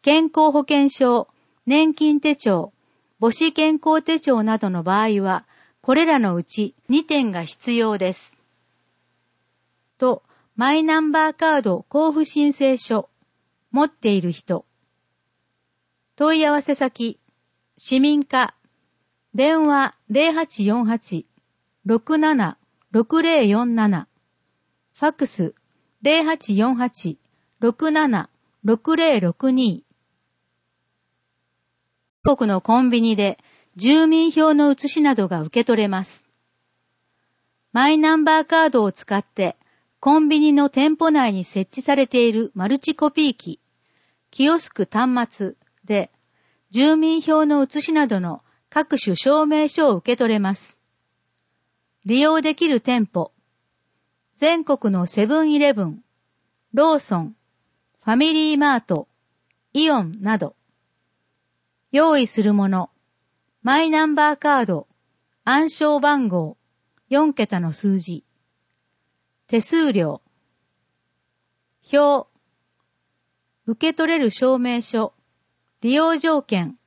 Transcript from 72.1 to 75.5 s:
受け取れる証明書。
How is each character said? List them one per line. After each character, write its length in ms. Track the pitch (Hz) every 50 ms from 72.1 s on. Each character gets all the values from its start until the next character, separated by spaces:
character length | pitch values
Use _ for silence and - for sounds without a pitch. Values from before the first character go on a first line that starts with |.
| 285 262 - _ _ _ _ _ _ _ _ _ _ _ _ _ _ _ _ _ _ _ _ _ _ _ _ _ _ _ _
受 220 | 220 226 _ - 320
け 60 | 311
取 180 | - 320 320
れ 80 | 330 320
る 100 | 269 220
証 300 | - - 254 254 262 254
明 200 | 247 247 240 240
書。 320 | 226 - - 226 220 - _ _ _ _ _ _ _ _